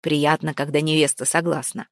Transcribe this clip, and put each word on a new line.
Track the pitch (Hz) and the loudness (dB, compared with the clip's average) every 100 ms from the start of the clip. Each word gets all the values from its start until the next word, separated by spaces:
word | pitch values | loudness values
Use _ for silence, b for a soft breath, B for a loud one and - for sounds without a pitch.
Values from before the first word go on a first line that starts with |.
«Приятно, | - 151 147 156 156 | 0 2 2 2 -2
когда | 143 143 147 | -4 -2 0
невеста | 156 156 143 - | 2 2 2 0
согласна». | 123 165 170 160 135 - - | -2 0 0 -2 -4 -10 -14